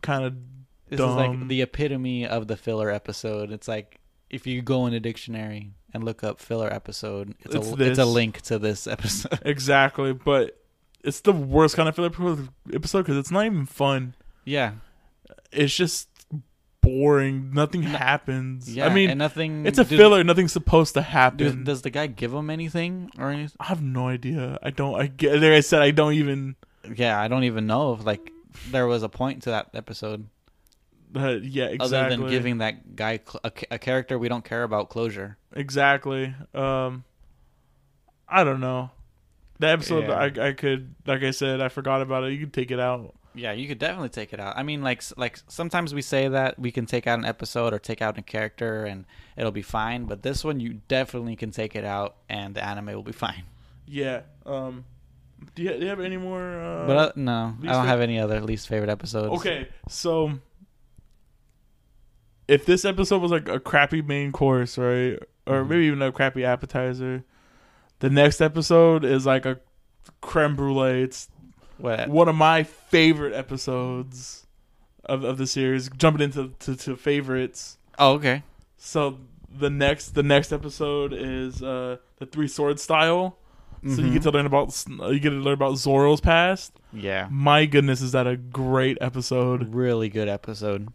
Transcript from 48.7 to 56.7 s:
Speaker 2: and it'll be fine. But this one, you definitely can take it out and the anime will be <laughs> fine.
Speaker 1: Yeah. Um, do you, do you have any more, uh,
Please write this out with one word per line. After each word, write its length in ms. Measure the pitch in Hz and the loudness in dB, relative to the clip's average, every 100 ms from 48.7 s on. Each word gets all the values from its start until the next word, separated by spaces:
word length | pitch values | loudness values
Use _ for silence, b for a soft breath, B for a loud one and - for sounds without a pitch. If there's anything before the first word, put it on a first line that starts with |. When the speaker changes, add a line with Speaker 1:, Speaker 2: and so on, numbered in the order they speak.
| 110 | -4
Speaker 2:
and 200 | 107 95 92 b b - | -6 -10 -16 b b -6
it'll 160 | 117 | -6
be 100 | 104 | -6
fine. 420 | 95 113 110 120 117 | -6 -4 -4 -6 -8
But 160 | 101 | -8
this 200 | 131 139 | -6 -4
one, 140 | 156 143 | -4 -6
you 200 | 117 110 - | -6 -10 -4
definitely 480 | 131 131 127 117 113 | -2 -2 -6 -8 -8
can 160 | 110 | -10
take 220 | 101 110 107 | -8 -8 -6
it 80 | |
out 320 | 104 101 101 _ _ | -6 -6 -6 _ _
and 260 | 104 101 | -10 -10
the 100 | 101 | -8
anime 220 | 101 101 104 | -8 -8 -10
will 160 | 101 | -10
be 100 | 101 | -12
<laughs> 140 | 110 107 | -8 -8
fine. 180 | 95 87 b b b - | -8 -16 b b b -14
Speaker 1:
Yeah. 360 | 143 135 123 139 - | -8 -6 -6 -12 -20
Um, 400 | - 139 131 127 127 - _ _ _ - 147 | -12 -10 -10 -14 -18 -20 _ _ _ -20 -20
do 80 | - | -8
you, 80 | 170 | -6
do 80 | 131 | -4
you 20 | 175 | -6
have 120 | 202 | -6
any 160 | 185 185 | -6 -6
more, 420 | 185 185 180 175 | -8 -8 -8 -10
uh, 260 | 170 | -10